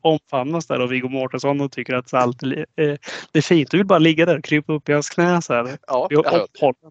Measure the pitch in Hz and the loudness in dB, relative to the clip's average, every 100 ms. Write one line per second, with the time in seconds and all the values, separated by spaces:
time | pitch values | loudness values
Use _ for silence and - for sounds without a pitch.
0 | 165 156 - 139 131 165 - 131 123 127 | 0 0 -2 -6 -4 -4 -4 -4 -2 -4
1 | 127 135 131 127 139 143 139 - 120 127 | -4 -6 -6 -4 -2 -2 -4 -6 -6 -6
2 | - 131 123 123 131 143 160 - 147 143 | -2 0 0 -2 -6 -6 -8 -2 -2 -2
3 | - - - 160 - 170 131 175 196 180 | -12 -16 -4 -2 2 2 4 0 4 4
4 | 160 156 175 160 - 151 147 151 - 147 | 6 4 2 0 0 -2 -2 -6 -2 -2
5 | - - 175 175 - 120 123 147 - 127 | -2 0 2 2 0 -2 -2 -8 -4 -4
6 | 127 147 143 - - - 139 - 160 | 0 2 2 0 -2 0 -2 -2 -12